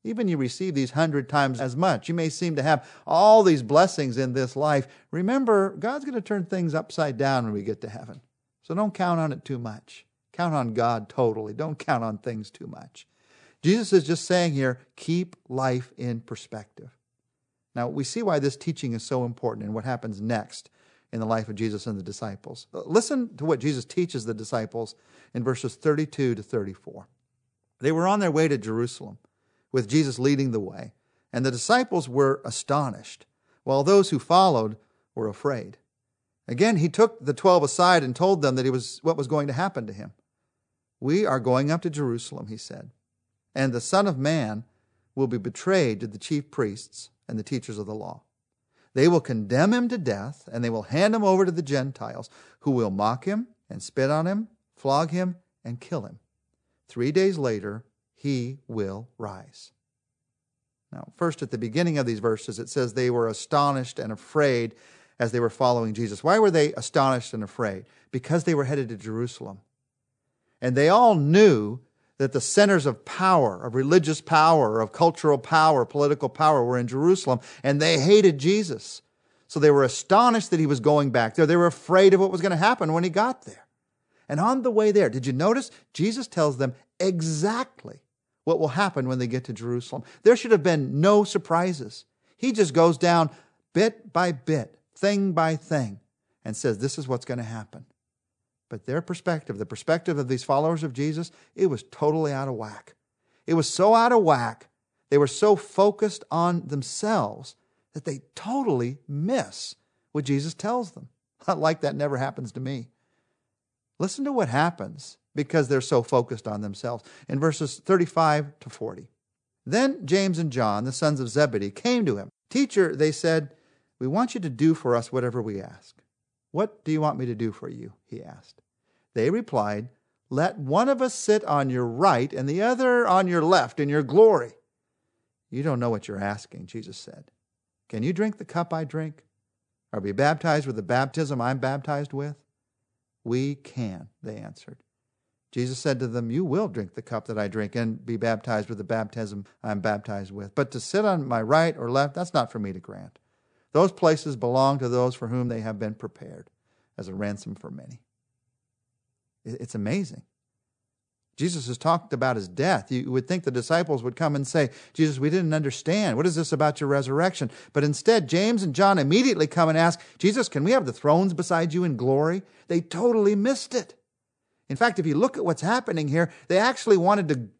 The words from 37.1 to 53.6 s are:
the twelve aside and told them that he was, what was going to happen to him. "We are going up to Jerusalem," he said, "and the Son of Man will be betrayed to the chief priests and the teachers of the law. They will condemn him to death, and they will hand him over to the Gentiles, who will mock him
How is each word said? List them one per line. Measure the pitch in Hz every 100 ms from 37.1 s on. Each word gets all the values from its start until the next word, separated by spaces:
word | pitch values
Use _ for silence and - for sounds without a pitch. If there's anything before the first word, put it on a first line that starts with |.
| -
the | 135
twelve | 139 190 180
aside | 143 - 180 175
and | 131 123
told | 185 185
them | 143 131
that | 131
he |
was, | 127 120 -
what | 156 156
was | 131
going | 151 143
to |
happen | 131 190 143 107
to |
him. | 98 - - _ _ _ _ _ _ _ _
"We | 127 185 190
are | 131
going | 123 127 143
up | 165
to | 175
Jerusalem," | 151 135 117 - 139 104
he | 110
said, | - - 123 _ _ _ _ _ _ 135
"and | 135
the | 120
Son | - 190 202
of | 131
Man | 143 160 107 107 - _ _ _ _ 131
will | 131
be | 117
betrayed | 95 - 180 190 131 101
to | 113
the | 104
chief | - 147 139
priests | - 110 104 - - - _ -
and | 113
the |
teachers | 101 131 - 104
of | 104
the | 107
law. | 95 - _ _ _ _ _ _ _
They | 131 160
will | 170
condemn | - 113 104 123 190
him | 240 240
to | 240
death, | 127 101 113 - -
and | 117
they | 117
will | 113
hand | - 147 208 220
him |
over | 202 190 185
to |
the | 170
Gentiles, | 139 139 135 - 113 - - - - _
who | 143
will | 123 107
mock | 95 104 127 190
him | 214 247 _